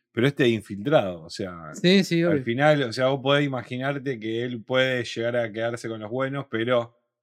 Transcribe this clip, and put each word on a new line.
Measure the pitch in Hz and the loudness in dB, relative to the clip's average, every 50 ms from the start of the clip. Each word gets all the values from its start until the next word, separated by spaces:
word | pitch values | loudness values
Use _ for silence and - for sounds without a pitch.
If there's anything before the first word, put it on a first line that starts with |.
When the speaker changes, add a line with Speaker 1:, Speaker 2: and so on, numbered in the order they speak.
| _ _ | _ _
Speaker 1:
pero | - 113 117 | -2 2 2
este | 143 139 - 139 | 2 2 4 4
es | 120 113 | 4 4
infiltrado, | 107 98 - 104 98 104 139 156 151 104 95 90 82 | 2 -2 -8 -10 -6 -2 2 4 4 4 2 -4 -8
o | 80 82 | -12 -14
sea, | - - 101 92 90 85 80 78 78 | -8 -8 -8 -8 -8 -12 -14 -14 -8
Speaker 2:
Sí, | - - 175 190 196 | 0 2 4 4 4
sí, | 175 - 170 170 | 4 2 0 0
Speaker 1:
al | 170 175 | 2 2
Speaker 2:
obvio. | 160 143 | 0 0
Speaker 1:
final, | 127 117 117 131 143 151 151 143 | 0 -2 0 4 4 4 4 4
o | 135 113 | 2 -2
sea, | 104 127 127 131 | 0 0 2 2
vos | 139 135 | 2 2
podés | 120 135 143 143 147 | 2 4 4 4 2
imaginarte | 143 135 123 110 - 127 123 131 139 143 143 127 139 131 110 | 0 -2 -6 -8 -8 -8 -6 -4 -4 -4 -4 -4 -6 -6 -6
que | 104 110 110 117 | -4 -4 -4 -2
él | 120 127 123 113 | -4 -4 -6 -8
puede | 101 - 127 131 131 131 127 123 113 | -6 0 2 2 2 2 2 -2 -4
llegar | - - 120 117 120 120 | -4 -4 -4 -4 -2 0
a | 120 117 110 | -2 -2 -2
quedarse | 101 113 113 117 117 - - 113 | -4 -4 -4 -4 -4 -6 -8 -8
con | 113 110 | -8 -8
los | 110 104 | -8 -6
buenos, | 117 131 135 135 139 143 131 - | -4 -4 -4 -4 -4 -6 -8 -4
pero | - 113 113 123 127 120 117 117 _ _ _ _ _ _ | -2 -2 2 2 2 0 0 -2 _ _ _ _ _ _